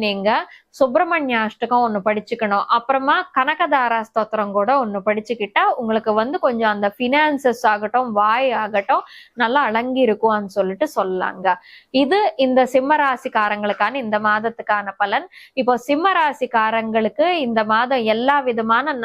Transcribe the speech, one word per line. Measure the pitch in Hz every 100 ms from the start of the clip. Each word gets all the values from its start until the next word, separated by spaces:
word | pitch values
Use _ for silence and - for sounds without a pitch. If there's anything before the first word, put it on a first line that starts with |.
நீங்க | 208 196 202 269 359 - _ -
சுப்பிரமணிய | 262 302 349 330 269 233 214
அஷ்டகம் | - 233 247 233
ஒண்ணு | 208 214
படிச்சுக்கணும், | 208 - 233 214 202 - 233
அப்புறமா | 240 269 269 349 359 269
கனகதாரா | 277 311 330 285 240 226 220
ஸ்தோத்திரம் | 226 214 214 202 202
கூட | 208 277
ஒண்ணு | 220 202 208
படிச்சுக்கிட்டா | 214 214 233 202 320 392 277
உங்களுக்கு | 226 220 220 214
வந்து | 240 359
கொஞ்சம் | 285 226 220
அந்த | 202 202 -
ஃபினான்சஸ் | 247 285 302 277 254 226 226
ஆகட்டும், | 208 208 247 254 208
வாய் | 214 233 269 220
ஆகட்டும் | 214 208 202 320 - - - 233
நல்லா | 226 285 240
அடங்கி | 220 254 254 233
இருக்கும்னு | 208 226 214 202 202
சொல்லிட்டு | 190 190 302 -
சொல்லலாங்க. | 190 185 - 190 185 180 - - _ 262
இது | 269 403 415 - 262
இந்த | 254 254
சிம்ம | 262 269 302
ராசிக்காரங்களுக்கான | 277 247 254 220 208 208 208 202 208 269
இந்த | 220 214 214
மாதத்துக்கான | 214 226 226 226 208 202 -
பலன். | 202 247 370 - - 269
இப்போ | 240 240 -
சிம்ம | 294 381 359
ராசிக்காரங்களுக்கு | 302 - 247 226 220 226 220 220 220 247 339 349 240
இந்த | 220 214
மாதம் | 220 247 262 220
எல்லா | 220 262 285 254
விதமான | 226 226 233 302 254